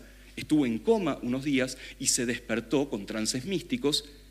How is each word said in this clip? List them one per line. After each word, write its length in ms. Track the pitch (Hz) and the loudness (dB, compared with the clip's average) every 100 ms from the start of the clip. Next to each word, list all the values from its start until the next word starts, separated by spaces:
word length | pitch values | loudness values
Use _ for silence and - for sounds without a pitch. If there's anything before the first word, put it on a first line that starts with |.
| - - - - | -10 -20 -14 -6
Estuvo 300 | - 151 127 | 2 4 4
en 140 | 113 | 2
coma 380 | 220 226 165 127 | 4 4 2 -2
unos 220 | 120 135 | -2 -2
días 340 | 143 131 131 - - - | 2 2 0 -4 -12 -4
y 80 | 135 | 0
se 180 | - 120 | 2 0
despertó 640 | 117 - 113 110 135 139 | -2 -2 -2 2 0 0
con 160 | 110 98 | -4 -4
trances 380 | 107 107 131 | -4 -2 -2
místicos 600 | 165 180 - 123 143 151 - - - | -2 -4 -2 -2 0 0 -4 -18 -20